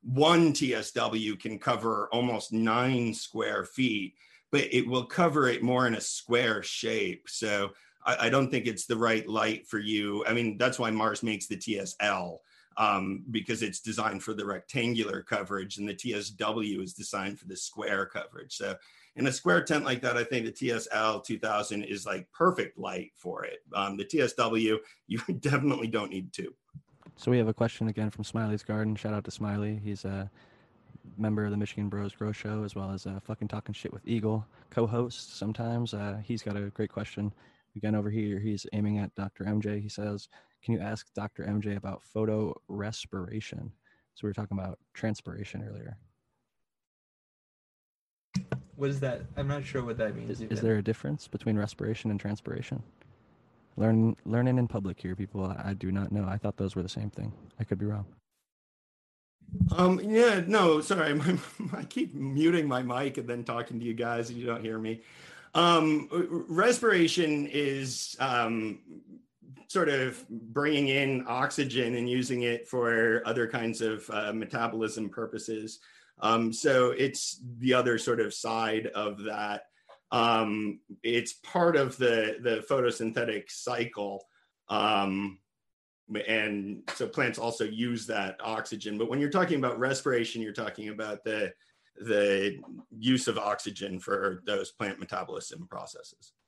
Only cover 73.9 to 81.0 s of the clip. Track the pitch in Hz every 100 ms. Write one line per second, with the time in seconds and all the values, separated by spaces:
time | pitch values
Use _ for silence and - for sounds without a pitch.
73.9 | 107 - 107 107 110 107 123 117 113 110
74.9 | 113 104 - 110 110 113 110 110 - -
75.9 | - _ _ 107 113 113 110 147 131 123
76.9 | 117 135 - - - 123 117 127 123 123
77.9 | 113 123 117 104 - 113 113 113 110 110
78.9 | 101 107 101 107 104 104 104 - _ _
79.9 | - _ 120 117 113 110 107 104 98 _
80.9 | 101